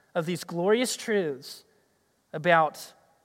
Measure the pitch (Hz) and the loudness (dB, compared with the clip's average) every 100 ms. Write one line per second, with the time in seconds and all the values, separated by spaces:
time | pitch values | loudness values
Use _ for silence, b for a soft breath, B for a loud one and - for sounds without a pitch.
0 | _ 180 160 170 - 170 185 233 247 - | _ -6 -4 -6 -6 -2 2 2 2 -4
1 | - 208 160 131 - - _ _ _ _ | -2 -2 -2 -6 -12 -20 _ _ _ _
2 | _ _ _ 160 170 165 151 - - _ | _ _ _ -2 4 6 4 -2 -20 _
3 | _ _ | _ _